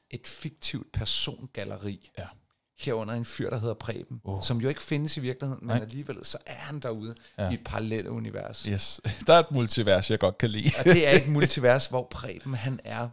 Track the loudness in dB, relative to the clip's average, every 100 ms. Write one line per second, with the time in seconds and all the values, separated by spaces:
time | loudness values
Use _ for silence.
0 | _ -14 -12 -10 -12 -6 -6 -6 -6 -6
1 | -2 -2 -2 -6 -12 -10 -10 -8 -8 -10
2 | -14 -16 -16 -18 _ _ _ _ -4 -4
3 | -4 -4 -4 -4 -4 -2 -2 -4 -6 -8
4 | -8 -12 -8 -4 -2 0 -2 -4 -2 -2
5 | -2 -4 -4 -6 -6 -8 -2 -2 -2 -10
6 | -10 -10 -8 -10 -10 -14 -10 -8 -8 -8
7 | -8 -12 -18 -4 -2 -2 -4 -4 -2 -4
8 | -4 -6 -8 -8 -10 -8 -4 -2 -2 -4
9 | -4 -4 8 8 8 2 2 2 4 4
10 | 4 2 2 2 -2 2 2 4 8 8
11 | 8 6 6 2 2 4 6 4 2 -4
12 | -6 -10 -10 -10 -8 -6 -6 -8 -8 -8
13 | -8